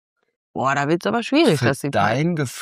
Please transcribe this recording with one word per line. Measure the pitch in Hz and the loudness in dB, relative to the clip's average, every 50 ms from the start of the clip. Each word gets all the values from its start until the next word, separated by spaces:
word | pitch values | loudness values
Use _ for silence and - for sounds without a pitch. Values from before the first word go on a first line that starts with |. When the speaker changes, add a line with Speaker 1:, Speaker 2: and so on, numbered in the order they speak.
| _ _ _ _ _ _ _ _ _ _ - | _ _ _ _ _ _ _ _ _ _ -8
Speaker 1:
boah, | - 120 135 139 | -4 -2 -2 0
da | 143 143 147 | 0 0 0
wird's | 170 175 - | 0 0 0
aber | 202 220 240 220 | -2 -2 -2 -4
schwierig, | - 262 294 330 247 165 139 | 0 2 4 4 4 4 2
Speaker 2:
Für | 123 | 2
Speaker 1:
dass | 139 139 - | 0 -2 -2
die | - 143 | -4 -4
Speaker 2:
dein | 143 104 98 104 117 131 156 170 175 | 0 0 0 2 2 0 0 0 0
Speaker 1:
Party, | |
für | 151 143 120 - - | -2 -4 -6 -6 -2